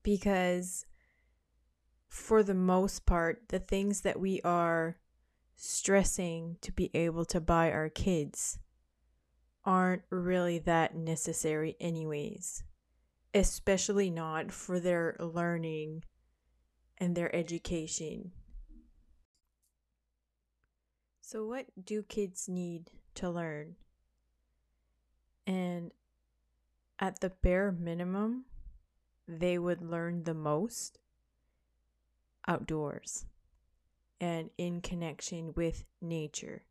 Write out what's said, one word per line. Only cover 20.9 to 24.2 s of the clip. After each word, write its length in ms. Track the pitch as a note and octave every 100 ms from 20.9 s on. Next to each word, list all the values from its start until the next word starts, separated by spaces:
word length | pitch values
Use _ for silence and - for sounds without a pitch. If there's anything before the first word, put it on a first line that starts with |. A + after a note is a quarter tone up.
| _ _ _
So 260 | - A3+ G#3+
what 200 | B3+ - -
do 200 | F#3 G#3+
kids 440 | G3+ - G3 F#3 -
need 420 | F3+ F3 E3+ E3+ - _ -
to 140 | F#3
learn? 460 | F3 E3 D3+ D#3 F3 - _ _ _